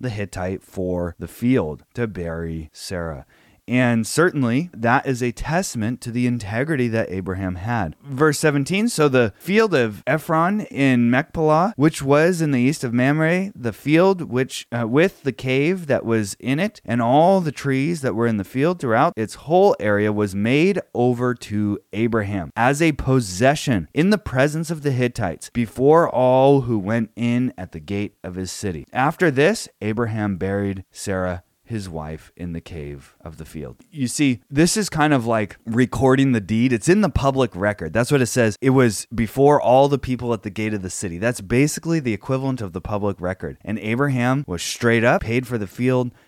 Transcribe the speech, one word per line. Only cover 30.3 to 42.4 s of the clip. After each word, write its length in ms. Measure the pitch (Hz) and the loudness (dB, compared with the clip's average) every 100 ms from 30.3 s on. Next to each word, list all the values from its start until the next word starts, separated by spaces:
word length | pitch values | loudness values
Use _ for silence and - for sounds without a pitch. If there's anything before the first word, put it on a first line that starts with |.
| 90 | -2
buried 480 | 95 101 101 95 - | -2 -2 -2 -4 -10
Sarah, 520 | - - 95 92 90 - _ _ | -12 -6 -4 -4 -6 -10 _ _
his 220 | 113 95 | -10 -8
wife, 420 | 80 76 80 - - | -10 -10 -12 -16 -14
in 160 | 87 | -10
the 80 | 82 | -10
cave 560 | - 85 71 71 - _ | -12 -12 -12 -14 -18 _
of 160 | 82 78 | -18 -16
the 60 | 80 | -16
field." 300 | 80 67 60 _ | -12 -14 -16 _
You 160 | 151 123 | -6 -6
see, 360 | - 143 120 _ | 0 0 0 _
this 260 | 143 170 220 | 0 2 2
is 140 | 196 | -2
kind 240 | 156 151 | 0 2
of 100 | 139 | 2
like 320 | 113 113 104 - | 2 -2 -2 -8
recording 680 | 113 113 127 110 131 135 135 | -2 2 2 2 4 4 4
the 80 | 117 | 2
deed. 340 | 95 110 127 | 0 2 2
It's 160 | 117 156 | 2 2
in 100 | 196 | 2
the 80 | 196 | 2
public 480 | - 139 135 127 87 | 2 0 2 0 0
record. 380 | 104 101 80 | -2 -2 -2
That's 180 | 104 123 | -2 2
what 80 | 143 | 2
it 60 | 120 | 2
says. 320 | 127 120 - | 2 2 2
"It 100 | 135 | 2
was 360 | 131 120 98 - | 6 4 2 -6
before 440 | 113 110 - 143 147 | -4 -4 4 4 6
all 260 | 113 131 143 | 6 6 6
the 100 | 139 | 2
people 360 | 131 123 123 | -2 -4 -2
at 80 | 113 | -4
the 80 | 107 | -6
gate 240 | 95 110 | -4 -4
of 80 | 107 | -4
the 80 | 92 | -6
city." 260 | - 98 85 | -8 -8 -4
That's 240 | 113 123 | -4 -4
basically 600 | 95 120 147 - 165 165 | -2 2 2 0 -2 -2
the 120 | 123 | -2
equivalent 480 | 107 - 131 | -4 -4 -4